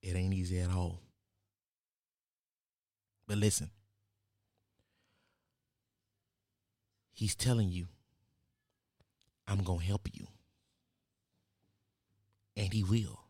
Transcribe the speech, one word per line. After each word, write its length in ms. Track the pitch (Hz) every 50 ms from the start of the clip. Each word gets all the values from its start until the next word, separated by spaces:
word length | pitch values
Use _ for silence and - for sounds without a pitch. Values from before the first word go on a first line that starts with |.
It 140 | - 95 87
ain't 180 | 92 92 95 98
easy 260 | 92 90 90 92 90
at 120 | 90 90
all. 280 | 90 92 90 87 87 87 - - _ _ _ _ _ _ _ _ _ _ _ _ _ _ _ _ _ _ _ _ _ _ _ _ _ _ _ _ _ _ _ _ _ _ _ _ _ _ _ _ _ _ _ -
But 100 | 104 104
listen. 320 | 104 107 101 - - 78 - - _ _ _ _ _ _ _ _ _ _ _ _ _ _ _ _ _ _ _ _ _ _ _ _ _ _ _ _ _ _ _ _ _ _ _ _ _ _ _ _ _ _ _ _ _ _ _ _ _ _ _ _ _ _ _ _ _ _ _ _ _ _ _ _ _ _ _
He's 200 | - 110 104 -
telling 340 | - - 127 123 117 107 95
you, 180 | 87 90 90 92 - - _ _ _ _ _ _ _ _ _ _ _ _ _ _ _ _ _ _ _ _ _ _ _ _ _ _ _ _ _ -
"I'm 160 | 101 98 98
gonna 200 | 90 92 85 82
help 260 | 90 98 92 - - -
you." 140 | - - - - - _ _ _ _ _ _ _ _ _ _ _ _ _ _ _ _ _ _ _ _ _ _ _ _ _ _ _ _ _ _ _ _ _ _ _ _ _ _ _ _ _ _ _ 104
And 160 | 104 95 92
he 100 | 110 101
will. 440 | 92 104 117 107 85 82 - - _